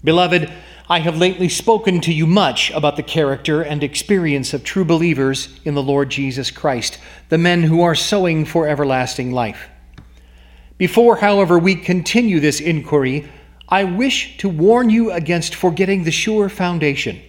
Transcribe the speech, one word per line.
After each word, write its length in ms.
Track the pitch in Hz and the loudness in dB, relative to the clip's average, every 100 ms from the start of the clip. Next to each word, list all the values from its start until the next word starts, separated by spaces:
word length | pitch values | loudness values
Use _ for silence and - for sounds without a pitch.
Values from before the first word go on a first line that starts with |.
| - | 2
Beloved, 460 | 226 180 175 156 - - - - | 2 2 0 -2 -10 -20 -20 -2
I 100 | 175 | -2
have 160 | 160 160 | 0 0
lately 320 | 180 185 180 | 0 2 -2
spoken 540 | - - 220 214 175 | -2 0 2 2 0
to 120 | 165 | 0
you 140 | 160 160 | 0 2
much 440 | 196 165 - - | 4 2 0 -4
about 260 | 156 147 143 | 0 -2 -2
the 60 | |
character 580 | 135 165 143 139 - 156 | -6 -2 -2 -2 -2 -2
and 200 | 156 147 | -2 -4
experience 720 | 143 - - 196 165 139 127 | -4 -6 -2 0 0 -2 -4
of 120 | 139 - | -8 -6
true 180 | 190 | -4
believers 760 | 175 165 170 143 135 135 - - | 0 2 2 0 0 -2 -8 -10
in 120 | - 143 | -6 -4
the 60 | |
Lord 280 | 135 143 139 | 0 0 -2
Jesus 420 | - 139 127 127 | -4 -6 -4 -8
Christ, 460 | - 156 127 113 - - - - | -4 -4 -2 -6 -10 -20 -20 -4
the 80 | 160 | 0
men 260 | 170 175 | 2 2
who 180 | 160 160 | 4 4
are 120 | 175 160 | 2 0
sowing 480 | - 208 180 156 | -2 0 0 0
for 240 | 151 170 151 | -2 -2 0
everlasting 640 | 143 139 131 127 - 123 | 0 0 0 -2 -6 -4
life. 380 | 127 113 101 - - - - - - - - - - - - | -4 -4 -6 -18 -20 -20 -20 -20 -20 -20 -20 -20 -20 -20 -4
Before, 380 | 180 - 233 220 | 0 4 4 4
however, 420 | 208 202 185 175 | 4 2 4 4
we 180 | 175 175 | 4 0
continue 640 | - 180 - 226 233 170 | 0 -2 2 0 2 2
this 180 | 147 139 | 2 0
inquiry, 680 | 156 160 - 151 131 139 147 - - - - | -2 -2 0 0 0 -4 -8 -20 -20 -20 -2
I 160 | 185 196 | 0 0
wish 500 | 180 262 - - - | 0 -2 -2 -8 -6
to 100 | 202 | -4
warn 400 | 160 180 233 247 | 2 4 4 4
you 200 | 220 226 | 2 2
against 460 | 175 160 175 170 - | -2 -2 -2 -4 -2
forgetting 480 | 185 165 190 196 | -2 0 0 0
the 80 | 165 | -2
sure 380 | 165 - 214 196 | -2 0 0 0
foundation. 720 | - 180 170 147 131 - 87 | -2 -4 0 -2 -2 -6 -8